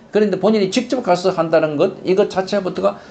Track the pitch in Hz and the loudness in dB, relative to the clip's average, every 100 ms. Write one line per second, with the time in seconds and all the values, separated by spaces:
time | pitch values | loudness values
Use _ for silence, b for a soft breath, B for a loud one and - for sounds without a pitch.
0 | - 208 208 175 202 220 196 254 240 262 | -4 0 0 2 2 2 0 -2 -2 -2
1 | 208 180 185 170 165 160 156 147 190 - | 0 0 0 0 2 2 2 0 -2 -2
2 | - 190 202 180 190 202 185 180 196 B | 0 2 0 -2 -4 -4 -4 -2 -2 B
3 | B | B